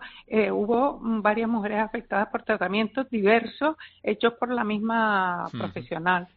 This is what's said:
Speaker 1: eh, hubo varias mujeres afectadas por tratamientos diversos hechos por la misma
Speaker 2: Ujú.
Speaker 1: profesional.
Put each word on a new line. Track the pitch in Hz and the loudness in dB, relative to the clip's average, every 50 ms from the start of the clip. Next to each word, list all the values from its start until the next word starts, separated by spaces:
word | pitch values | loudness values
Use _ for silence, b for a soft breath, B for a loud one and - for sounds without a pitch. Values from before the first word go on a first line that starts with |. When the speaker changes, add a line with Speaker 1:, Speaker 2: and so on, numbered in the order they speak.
| B B B B B | B B B B B
Speaker 1:
eh, | - 220 220 208 196 | -2 0 2 2 2
hubo | 190 196 208 214 233 240 269 285 - - - 226 226 214 | 2 0 0 2 2 2 2 2 0 -2 -4 -2 -2 2
varias | 190 208 214 226 226 | 2 2 2 2 0
mujeres | 226 233 220 202 208 214 208 | 0 0 0 -2 -2 -2 -2
afectadas | 220 214 - 240 - - 214 196 214 - | -2 -2 -4 -8 -6 -2 -2 -2 -2 -2
por | - 233 | -4 -6
tratamientos | - - 220 208 185 185 196 214 220 208 - 269 262 - | -2 -2 -2 0 0 0 0 0 -2 -2 -2 -4 -4 -2
diversos | 240 214 190 202 226 233 226 202 - - 277 311 320 B B B B B | -2 2 4 6 4 4 4 0 -6 -2 -2 -2 -2 B B B B B
hechos | B 208 208 - - 233 233 - | B -4 -2 0 0 0 0 0
por | 247 240 | -4 -2
la | 247 233 220 | -2 -2 -2
misma | 208 214 208 214 226 226 226 220 214 202 190 185 180 175 175 175 170 | 0 -2 -2 0 0 0 2 2 2 2 2 0 0 -2 -4 -6 -8
Speaker 2:
Ujú. | - - | -8 -8
Speaker 1:
profesional. | - - - 175 - - 170 165 165 180 185 175 180 - _ | -8 -8 -8 -8 -8 -8 -6 -2 0 2 0 0 0 -6 _